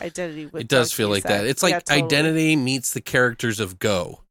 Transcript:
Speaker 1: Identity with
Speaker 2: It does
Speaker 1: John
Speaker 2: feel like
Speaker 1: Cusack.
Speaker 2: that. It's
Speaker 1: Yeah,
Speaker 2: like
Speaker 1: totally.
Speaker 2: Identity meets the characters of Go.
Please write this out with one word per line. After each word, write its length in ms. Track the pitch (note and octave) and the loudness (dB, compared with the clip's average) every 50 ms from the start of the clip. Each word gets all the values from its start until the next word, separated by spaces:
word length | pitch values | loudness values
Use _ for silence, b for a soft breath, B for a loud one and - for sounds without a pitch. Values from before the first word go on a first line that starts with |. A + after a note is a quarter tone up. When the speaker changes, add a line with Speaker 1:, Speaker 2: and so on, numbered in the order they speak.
Speaker 1:
Identity 460 | - F3 - - F3+ E3+ D3+ D#3 D#3 | -12 -10 -8 -8 -8 -8 -8 -10 -12
with 160 | D3 - E3 | -10 -10 -10
Speaker 2:
It 60 | A#2+ A2 | -2 2
does 220 | C#3 B2+ A#2+ A2+ | 4 4 4 2
Speaker 1:
John 60 | - | 0
Speaker 2:
feel 120 | - A2 G#2 | 0 0 2
like 140 | G#2 G2 - | 2 0 2
Speaker 1:
Cusack. 180 | - G#2 G2+ | 0 0 2
Speaker 2:
that. 40 | G#2 B2 | 2 0
It's 120 | C3+ - | 0 2
Speaker 1:
Yeah, 60 | - F3+ | 2 2
Speaker 2:
like 160 | F3+ F3 - | 2 0 0
Speaker 1:
totally. 180 | - D3 D3+ C#3+ | 2 2 2 2
Speaker 2:
Identity 520 | A#2+ C#3+ C#3+ D3+ D#3+ D#3+ D#3+ D#3+ D#3 D#3 | 2 2 2 2 2 2 2 2 2 2
meets 380 | D3+ B2 B2+ C3+ C3+ B2 - - | 2 2 0 -2 -2 -4 -6 -6
the 80 | C3 | -6
characters 580 | - - - B2+ B2 B2 A2+ - - A#2 G#2+ G2+ | -6 -2 2 2 2 2 0 -2 -2 -2 -2 -2
of 180 | G#2+ F#2 F#2 F#2 | -4 -6 -4 -2
Go. 440 | - G#2+ G2+ F2+ F2 E2+ E2+ - _ _ | 0 0 0 0 -2 -4 -10 -16 _ _